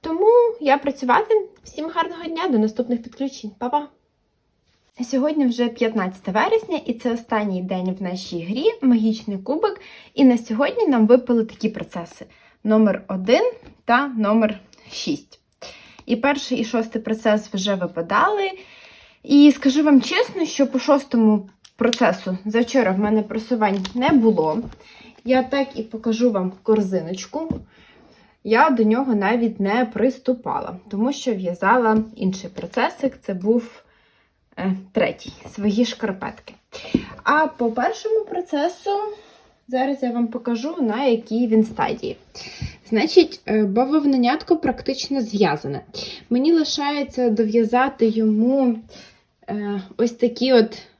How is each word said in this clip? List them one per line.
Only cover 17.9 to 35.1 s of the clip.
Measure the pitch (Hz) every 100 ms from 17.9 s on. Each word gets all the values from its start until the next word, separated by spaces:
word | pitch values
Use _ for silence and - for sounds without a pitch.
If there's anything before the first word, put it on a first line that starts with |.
| 170 170 202 370 415 392 381 - - - - - _
І | - 285 294
скажу | 269 277 269
вам | 302 277
чесно, | - 359 508 381 311
що | - 277
по | 262
шостому | 269 285 277 233 220 214 196 _ - -
процесу | 233 240 220 185 190 185 202
завчора | 220 240 277 196
в | 190
мене | 208 214
просувань | 214 220 220 240 208 196 185 247
не | 269
було. | 302 226 185 156 160 240 - - - - - 240
Я | 254
так | 254 277 269 247
і |
покажу | 220 220 233 226 247
вам | 208 185 -
корзиночку. | - 214 190 185 160 190 - 302 330 - - _ - _ _ _ _ _
Я | 208 226 311
до | 240
нього | 214 233 269 208
навіть | 196 233 233 226
не | 196 226 233
приступала, | 208 247 254 - 247 - - - 180 -
тому | 202 240
що | 285 254
в'язала | 196 185 175 196 247 226 220 214 -
інший | 190 185 -
процесик, | - 180 - 285 - 269 -
це | -
був, | 185 196 233 226 - _ _ _ _ _ _ _ -
е, | 190 190 -
третій, | - -